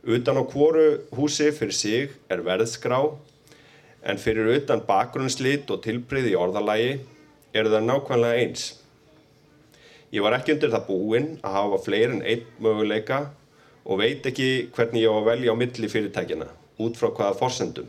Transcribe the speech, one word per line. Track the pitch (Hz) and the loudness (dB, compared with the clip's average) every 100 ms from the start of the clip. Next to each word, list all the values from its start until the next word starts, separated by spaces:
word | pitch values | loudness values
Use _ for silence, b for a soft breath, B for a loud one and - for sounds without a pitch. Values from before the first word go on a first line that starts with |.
Utan | 117 120 123 135 | 0 0 2 0
á | |
hvoru | 123 139 151 160 156 143 - | -2 2 4 6 4 4 -6
húsi | 117 147 143 151 | -2 -2 2 0
fyrir | 147 101 - | 2 -2 -2
sig | 104 113 139 - | 0 0 -2 -10
er | _ 90 | _ -4
verðskrá, | 87 92 113 - 120 127 151 147 - _ B B B B B B | 0 0 0 -2 -2 0 0 -2 -20 _ B B B B B B
en | - 101 | -6 -2
fyrir | 117 110 110 | -2 0 2
utan | 139 143 113 | 0 0 -2
bakgrunnslit | - 98 117 - 131 127 131 143 143 | 2 2 2 -2 -4 -2 0 0 -4
og | 95 | -6
tilbrigði | 113 120 123 139 120 | -4 -6 -4 -2 0
í | 90 | 2
orðalagi | 90 104 104 107 120 135 - B B B _ | 0 0 0 2 0 -2 -10 B B B _
eru | 107 110 | 0 2
þær | 107 | 2
nákvæmlega | 110 139 135 123 117 120 | 2 0 0 0 2 2
eins. | 101 - - - _ _ _ _ _ _ _ _ _ B B B B | -2 -4 -12 -14 _ _ _ _ _ _ _ _ _ B B B B
Ég | 104 | 0
var | 104 | 2
ekki | 127 147 151 | 2 2 2
undir | 147 | 2
það | 113 - | 0 -2
búinn | 95 104 117 151 156 | -4 0 0 0 -6
að | 101 | -4
hafa | 98 101 95 | -2 0 -2
fleiri | 104 101 120 110 | 0 0 0 0
en | |
einn | - 117 - - | -2 -4 -4 -2
möguleika | 110 107 107 107 107 135 143 - b b b b - | 0 0 0 -2 -2 -4 -4 -12 b b b b -4
og | 95 | 0
veit | 113 147 131 | 0 0 -6
ekki | 127 131 131 117 | -2 0 0 -4
hvernig | - 117 117 | -2 0 4
ég | 110 | 4
á | |
að | 107 107 | 4 2
velja | 120 123 | 2 2
á | 113 | 2
milli | 123 120 110 | -2 -2 -2
fyrirtækjanna, | 110 101 98 82 80 - - _ - | -2 -2 -4 -4 -6 -8 -16 _ -4
út | 110 - | -4 0
frá | 113 | -2
hvaða | - 101 98 | 0 -2 0
forsendum. | 127 - 92 - | -2 -2 -6 -6